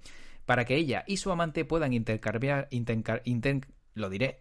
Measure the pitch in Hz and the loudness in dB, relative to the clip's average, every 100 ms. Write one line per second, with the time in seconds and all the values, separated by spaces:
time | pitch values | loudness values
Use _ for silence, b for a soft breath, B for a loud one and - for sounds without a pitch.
0 | B B B B - 123 120 135 160 104 | B B B B 2 4 4 2 2 0
1 | - 196 196 170 165 156 151 160 143 123 | -2 -2 0 0 0 0 0 2 2 2
2 | 110 110 107 113 135 143 135 123 117 110 | 0 -2 0 0 0 0 -2 -4 0 -2
3 | 107 110 - 120 139 139 - - _ 107 | 0 -2 0 0 2 0 -4 -16 _ -6
4 | 101 98 131 - | -4 0 -2 -2